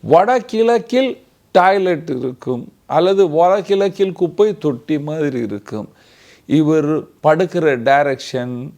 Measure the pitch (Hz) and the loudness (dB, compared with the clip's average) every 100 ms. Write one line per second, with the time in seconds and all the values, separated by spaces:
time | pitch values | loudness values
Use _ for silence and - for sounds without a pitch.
0 | - 160 208 254 - 220 226 240 233 247 | 4 4 4 0 -2 0 2 2 0 -2
1 | 262 - _ _ _ 185 185 196 185 165 | -2 -4 _ _ _ 2 4 2 0 -2
2 | 160 127 131 127 - 123 - _ _ 143 | -4 -6 -6 -8 -8 -8 -8 _ _ 0
3 | 180 196 185 151 175 202 185 196 196 190 | 2 2 2 2 2 2 0 0 0 -2
4 | 196 175 175 160 214 196 151 127 - 151 | -4 -2 -6 0 0 0 -4 -4 -4 -6
5 | 147 156 147 127 110 101 - 107 - _ | -4 -6 -4 -4 -6 -8 -10 -12 -12 _
6 | _ _ _ _ - 147 151 156 147 151 | _ _ _ _ -2 0 2 2 0 -4
7 | - _ 151 160 180 175 160 131 117 139 | -6 _ 0 2 0 0 0 0 2 2
8 | 143 135 - 131 123 123 135 | 2 -4 -6 -8 -6 -8 -12